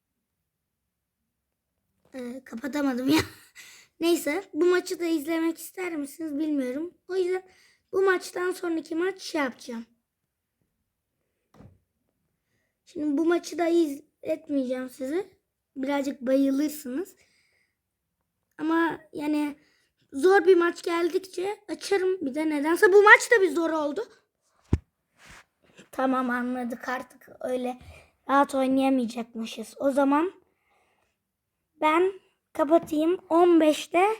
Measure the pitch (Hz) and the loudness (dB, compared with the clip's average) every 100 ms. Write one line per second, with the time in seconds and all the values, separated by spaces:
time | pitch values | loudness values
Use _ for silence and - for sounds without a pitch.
0 | _ _ _ _ _ _ _ _ _ _ | _ _ _ _ _ _ _ _ _ _
1 | _ _ _ _ _ _ _ _ _ _ | _ _ _ _ _ _ _ _ _ _
2 | _ 269 247 254 - 226 285 294 277 247 | _ -12 -10 -12 -14 -10 -6 -2 0 0
3 | 262 311 - - - - - - _ - | 0 0 0 -8 -20 -20 -20 -20 _ -4
4 | 330 339 285 311 392 302 349 359 359 330 | 0 0 0 -4 -4 0 2 2 0 -4
5 | 339 330 277 330 330 330 - - 359 320 | -2 -2 -2 -2 -2 -4 -10 -10 -8 -8
6 | 277 - 320 285 311 285 247 269 349 - | -8 -10 -8 -4 -2 -2 -4 -6 -10 -12
7 | - 370 359 370 370 _ _ _ _ 381 | -8 -4 -2 -4 -6 _ _ _ _ 0
8 | 392 359 - 359 359 359 349 320 - 320 | 2 0 -4 -6 -6 -4 -6 -6 -6 -4
9 | 370 381 - 320 269 - - 233 233 _ | -4 -6 -6 -4 -4 -6 -14 -14 -14 _
10 | _ _ _ _ _ _ _ _ _ _ | _ _ _ _ _ _ _ _ _ _
11 | _ _ _ _ _ - - _ _ _ | _ _ _ _ _ -20 -20 _ _ _
12 | _ _ _ _ _ _ _ _ _ 349 | _ _ _ _ _ _ _ _ _ -6
13 | 302 277 330 339 - 311 339 339 311 277 | -2 0 2 0 -2 -4 0 2 0 -4
14 | - _ - 311 - 285 247 254 254 - | -14 _ -6 -6 -4 -2 -2 -4 -8 -10
15 | 262 330 403 _ _ _ _ 277 262 285 | -6 -6 -6 _ _ _ _ -8 -4 -2
16 | 277 240 247 269 277 269 302 - 247 269 | -4 -4 0 2 2 2 -2 -4 -8 -8
17 | 392 - _ _ _ _ _ _ _ _ | -8 -14 _ _ _ _ _ _ _ _
18 | _ _ _ _ _ - 311 330 330 - | _ _ _ _ _ -8 -2 2 0 -2
19 | - - 294 302 294 285 _ _ _ _ | -10 -8 -4 -2 -2 -6 _ _ _ _
20 | _ 277 330 392 339 349 339 349 370 339 | _ 0 4 6 6 6 4 -2 -4 -2
21 | 339 370 - - 381 415 - 320 - 392 | -2 -4 -6 -8 -8 -8 -10 -10 -2 0
22 | 370 370 277 277 311 294 302 339 415 403 | 0 -2 -4 -4 -2 -2 0 2 6 8
23 | 403 494 - 453 370 285 330 320 294 294 | 10 8 8 4 4 0 -2 -2 -2 -6
24 | 480 _ _ _ _ _ _ - - _ | -10 _ _ _ _ _ _ -4 -4 _
25 | _ _ - - - _ _ _ _ - | _ _ -20 -20 -20 _ _ _ _ -4
26 | 262 262 254 247 247 254 240 247 - 254 | 0 0 -2 -4 -4 -6 -8 -10 -8 -8
27 | 262 - - - 254 254 247 247 - - | -10 -20 -20 -12 -6 -4 -6 -10 -16 -20
28 | _ _ - 269 277 269 262 262 269 262 | _ _ 0 2 2 0 0 2 2 2
29 | 226 240 226 226 226 - 214 - 277 262 | -2 -6 -10 -10 -10 -12 -14 -4 -2 2
30 | 277 285 359 - _ _ _ _ _ _ | 2 2 0 -4 _ _ _ _ _ _
31 | _ _ _ _ _ _ _ 311 311 320 | _ _ _ _ _ _ _ -2 0 2
32 | 370 392 _ _ _ - 294 330 - 302 | 2 -2 _ _ _ -4 2 2 2 -2
33 | 320 370 - 330 359 330 311 294 - 339 | 0 0 0 4 6 6 6 2 0 2
34 | 392 440 | 2 0